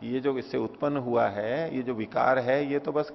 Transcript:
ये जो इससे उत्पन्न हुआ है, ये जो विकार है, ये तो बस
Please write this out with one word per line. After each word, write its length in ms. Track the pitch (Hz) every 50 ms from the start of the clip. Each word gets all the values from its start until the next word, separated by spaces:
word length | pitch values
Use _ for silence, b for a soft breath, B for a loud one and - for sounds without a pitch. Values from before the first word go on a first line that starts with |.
ये 180 | 110 117 123 131
जो 180 | 127 139 135 127
इससे 200 | - - - 127
उत्पन्न 380 | 113 110 - - 147 143 143
हुआ 300 | 139 123 123 120 117 117
है, 500 | 104 98 104 107 113 127 156 165 - 113
ये 60 | 131
जो 120 | 123 127 123
विकार 440 | 107 107 104 - 127 127 135 131 131
है, 280 | 117 123 135 143 147
ये 120 | 139 143 143
तो 140 | 143 143
बस 200 | 143 151 147 -